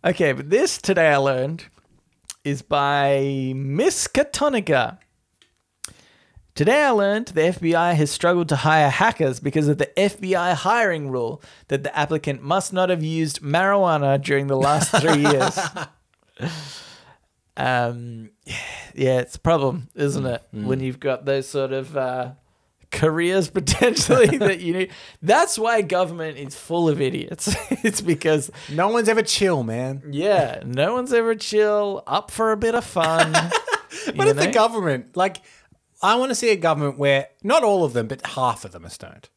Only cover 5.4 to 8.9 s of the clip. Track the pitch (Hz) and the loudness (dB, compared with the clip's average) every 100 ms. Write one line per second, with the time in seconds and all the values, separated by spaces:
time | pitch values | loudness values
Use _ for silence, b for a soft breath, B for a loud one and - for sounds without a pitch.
5.4 | _ _ _ _ - B B B B B | _ _ _ _ -16 B B B B B
6.4 | B - 151 277 285 226 196 208 247 160 | B 0 4 4 4 4 2 0 -2 0
7.4 | 165 180 165 165 175 160 147 - 170 175 | 2 2 0 2 2 2 0 2 2 2
8.4 | 165 139 151 156 143 | 2 0 4 4 4